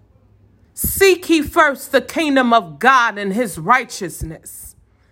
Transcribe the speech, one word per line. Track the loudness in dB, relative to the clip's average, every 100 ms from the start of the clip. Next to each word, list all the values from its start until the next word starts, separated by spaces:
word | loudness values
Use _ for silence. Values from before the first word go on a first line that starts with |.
| _ _ _ _ _ _ _
Seek | -8 -6 2 4 4 0
ye | 0
first | 0 2 2 0 -2
the | -2
kingdom | 0 -2 0 2 4
of | 2 0 0
God | 2 4 2 -2
and | -4
his | -4 -4 -4
righteousness. | 0 0 0 -10 -10 -10 -12 -14 -18 -20 -20 -20 _ _ _